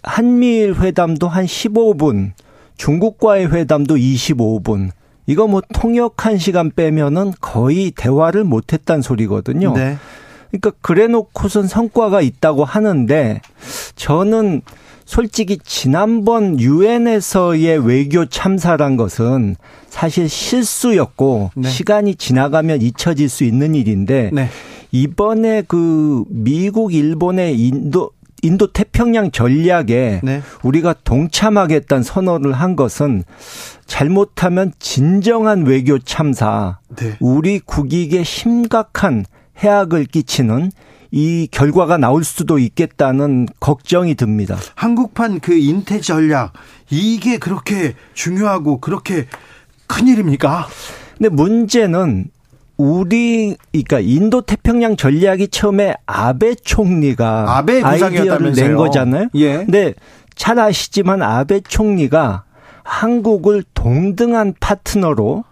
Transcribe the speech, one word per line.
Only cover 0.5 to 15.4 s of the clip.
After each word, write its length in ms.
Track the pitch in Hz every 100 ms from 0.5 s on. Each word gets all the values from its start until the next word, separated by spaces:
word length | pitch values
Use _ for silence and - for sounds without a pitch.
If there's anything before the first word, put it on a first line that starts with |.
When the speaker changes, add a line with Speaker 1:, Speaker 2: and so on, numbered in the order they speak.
| 226 208 175
Speaker 1:
회담도 520 | 185 180 170 156 175
한 180 | 180 185
십오 460 | - 220 214 226 170
분, 380 | 151 104 98 - _ - _ -
중국과의 760 | - 160 220 - 220 196 175
회담도 460 | 170 151 151 143 151
이십오 640 | 127 127 - 135 110 110
분. 300 | 113 101 95 - _ _ -
이거 200 | 151 220
뭐 140 | 196 -
통역한 640 | - 233 240 240 - 226 202
시간 340 | 170 175 160
빼면은 640 | - 160 156 147 156 202 180
거의 500 | - 113 123 175 190
대화를 540 | - 123 135 165 190 202
못했단 560 | 113 - 160 - 160
소리거든요. 720 | 127 117 110 101 123 135 190
Speaker 2:
네. 240 | - 131 143 - - - - -
Speaker 1:
그러니까 200 | 190 - -
그래놓고선 840 | - 175 226 233 214 - 202 208 190
성과가 540 | 208 233 233 214 196
있다고 420 | 135 - 160 143
하는데 760 | 143 214 214 160 117 151 123 107 - _ - - - -
저는 640 | - 151 196 220 208 143 - - - -
솔직히 540 | - 226 233 -